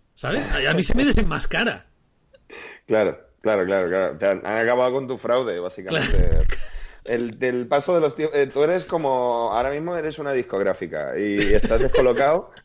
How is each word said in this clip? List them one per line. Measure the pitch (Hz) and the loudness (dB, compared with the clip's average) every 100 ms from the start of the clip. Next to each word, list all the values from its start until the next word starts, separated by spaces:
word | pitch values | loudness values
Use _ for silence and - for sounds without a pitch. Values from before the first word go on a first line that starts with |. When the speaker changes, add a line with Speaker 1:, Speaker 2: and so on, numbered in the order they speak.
| _ _ | _ _
Speaker 1:
¿sabes? | 135 226 277 | -6 -4 -2
A, | 143 127 | -2 0
a | |
mí | 165 | 0
se | 180 240 | 2 2
me | |
desenmascara. | 285 226 185 147 - 160 233 104 - _ _ _ _ _ _ - - - - | 4 4 2 0 -2 -2 -2 -6 -14 _ _ _ _ _ _ -20 -20 -20 -2
Speaker 2:
Claro, | 110 95 - - _ | 2 2 -2 -16 _
claro, | 110 104 92 | -2 0 2
claro, | 98 90 | 0 0
claro. | 92 92 78 | 0 -2 0
Te | 98 | 0
han, | 95 95 | 0 -2
han | 110 | -2
acabado | 113 123 127 | 0 2 2
con | 131 131 | 0 -6
tu | 123 | -8
fraude, | 113 123 120 87 | -2 0 0 -4
básicamente. | 87 - 92 156 131 - | -8 -10 -6 -4 2 4
Speaker 1:
Claro. | - - - - - - - - - | 6 4 4 0 -4 -8 -14 -16 -6
Speaker 2:
El, | 117 120 107 | -4 -4 -4
el | 127 123 120 | -2 -2 0
paso | 143 143 175 | -2 2 2
de | |
los | 151 - | 2 0
tiempos, | 156 147 | -2 0
eh, | 139 | 0
tú | 139 | 2
eres | 156 180 - | 2 0 -2
como, | 170 143 131 123 117 117 | -4 0 0 0 0 0
ahora | 110 131 | -2 -2
mismo | 143 165 175 | -4 -6 -6
eres | 156 151 | -6 -6
una | 143 | -4
discográfica | 135 - 95 95 92 87 78 69 71 | -4 -2 -2 -2 -2 -6 -8 -6 -4
y | 104 101 101 | -2 0 4
estás | 107 - 113 | 4 4 2
descolocado | - 160 127 123 139 170 - - | 2 4 2 2 2 0 -4 -20